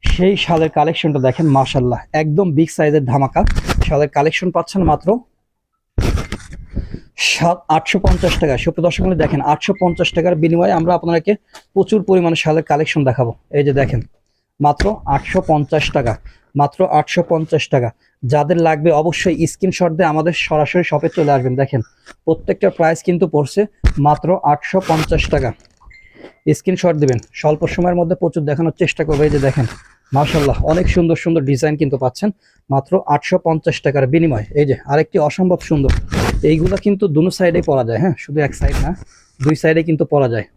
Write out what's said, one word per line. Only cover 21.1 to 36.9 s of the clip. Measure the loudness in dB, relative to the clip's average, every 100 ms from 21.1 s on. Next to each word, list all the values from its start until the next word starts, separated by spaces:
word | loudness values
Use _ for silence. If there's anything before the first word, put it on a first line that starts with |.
| -2 0
আসবেন। | 2 0 -2
দেখেন | -2 -2 -4 _ -20 -10
প্রত্যেকটা | -4 -4 -2 0 0
প্রাইস | 0 0 0
কিন্তু | -2 0 0
পড়ছে | 0 -2 -2 -2 _ -2 2
মাত্র | 2 2 0 0
আটশো | 2 0 0 -4 0
পঞ্চাশ | -2 0 -2 0
টাকা। | -2 -2 -6 _ _ -20 -20 _ _ -20 _ -2
স্ক্রিনশট | -2 0 0 0 2
দিবেন, | 0 0 -4
স্বল্প | -4 -2 0 -2
সময়ের | -2 0 0
মধ্যে | 0 0
প্রচুর | -2 -2
দেখানোর | -4 -2 -2 -2
চেষ্টা | -4 -2
করবো। | -2 2
এই | 2
যে | 2
দেখেন | 0 0 -4 -6 -20 _ _
মাশাআল্লাহ | -2 0 0 0 0
অনেক | 0 0 2
সুন্দর | 2 2 0
সুন্দর | 0 -2
ডিজাইন | 0 0 0 -2
কিন্তু | -2 0
পাচ্ছেন | -4 -2 -6 -6 _ _ _
মাত্র | -4 0 -4 0
আটশো | -2 0 -2
পঞ্চাশ | 0 -2 -2 -2
টাকার | -2 0 0
বিনিময়ে। | 2 2 0 -4
এই | 0 0
যে | 0 0
আরেকটি | 0 0 0
অসম্ভব | -2 0 0 0
সুন্দর, | 0 0 2 0 -2 -2 -2 0
এইগুলা | 0 2 0 0
কিন্তু | -2